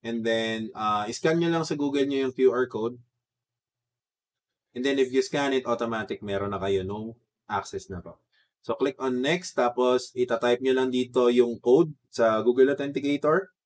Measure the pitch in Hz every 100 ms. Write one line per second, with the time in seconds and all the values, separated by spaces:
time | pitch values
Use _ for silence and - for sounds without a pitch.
0 | 117 117 113 113 113 113 110 - 107 107
1 | 107 117 160 165 170 165 156 151 143 143
2 | 139 135 131 127 127 117 127 110 113 123
3 | _ _ _ _ _ _ _ _ _ _
4 | _ _ _ _ _ _ _ 120 135 139
5 | 131 131 131 151 139 135 123 120 117 113
6 | 104 110 104 98 101 98 95 98 92 104
7 | 110 117 _ _ _ 101 - 98 - 90
8 | 87 - _ _ _ _ - 113 139 -
9 | 131 127 139 175 180 - 120 120 127 123
10 | - 127 123 113 120 120 131 131 131 127
11 | 123 131 123 123 120 110 120 131 165 147
12 | _ - 113 110 117 123 131 139 143 139
13 | 143 143 147 156 196 _